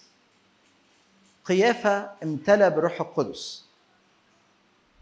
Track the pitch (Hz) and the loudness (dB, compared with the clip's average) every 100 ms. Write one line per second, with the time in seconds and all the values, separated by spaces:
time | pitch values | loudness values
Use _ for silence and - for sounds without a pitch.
0 | _ _ _ _ _ _ _ _ _ _ | _ _ _ _ _ _ _ _ _ _
1 | _ _ _ _ - 185 226 233 214 202 | _ _ _ _ -2 2 2 2 0 -2
2 | 208 - 160 147 202 208 190 156 165 165 | -4 -10 -8 -6 2 4 6 4 -2 -2
3 | 160 - 113 - - - - _ _ _ | -6 -4 -4 -6 -14 -14 -20 _ _ _
4 | _ _ _ _ _ _ _ _ _ _ | _ _ _ _ _ _ _ _ _ _